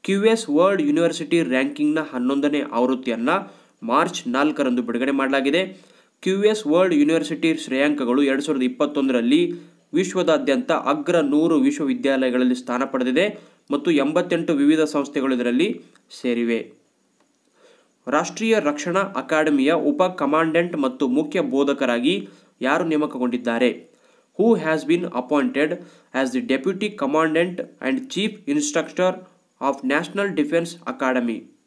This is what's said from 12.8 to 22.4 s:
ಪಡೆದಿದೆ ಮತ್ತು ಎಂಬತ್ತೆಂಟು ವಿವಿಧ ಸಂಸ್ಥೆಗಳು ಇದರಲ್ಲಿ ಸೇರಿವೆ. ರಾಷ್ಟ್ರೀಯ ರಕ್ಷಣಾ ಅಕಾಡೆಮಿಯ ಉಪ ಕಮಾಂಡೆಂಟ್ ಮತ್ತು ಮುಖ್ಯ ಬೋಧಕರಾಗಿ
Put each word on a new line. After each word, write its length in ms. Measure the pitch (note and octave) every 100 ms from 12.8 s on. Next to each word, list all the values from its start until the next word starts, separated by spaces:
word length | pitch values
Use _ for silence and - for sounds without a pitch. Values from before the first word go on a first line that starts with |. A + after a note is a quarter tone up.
| C3+
ಪಡೆದಿದೆ 540 | C3+ B2+ C3 G3+ G3+ - _ _
ಮತ್ತು 200 | C#3+ D3
ಎಂಬತ್ತೆಂಟು 600 | D3+ C3+ E3 F3 F3 E3
ವಿವಿಧ 280 | D3 C#3+ D#3
ಸಂಸ್ಥೆಗಳು 540 | D3+ D3+ C#3 D3 C3+ B2+
ಇದರಲ್ಲಿ 460 | A#2+ B2 G3 - - _ _ -
ಸೇರಿವೆ. 520 | B2+ A#2+ A#2 A2+ - - _ _ _ _ _ _ _ _ _ _ _ _ -
ರಾಷ್ಟ್ರೀಯ 520 | C#3+ E3+ - A3 A3
ರಕ್ಷಣಾ 400 | D3 D3 F3+ F3+
ಅಕಾಡೆಮಿಯ 720 | F#3+ D#3+ C3+ D#3 D#3 C#3+ C3
ಉಪ 300 | E3 D3+ D3
ಕಮಾಂಡೆಂಟ್ 720 | F#3 F3+ C#3 D3+ E3 D#3+ F3 E3+
ಮತ್ತು 300 | C3 B2+ C3+
ಮುಖ್ಯ 340 | C3 D3 F#3+
ಬೋಧಕರಾಗಿ 880 | C#3+ C3 C#3+ C#3 B2+ A#2+ C3 G3 G3 -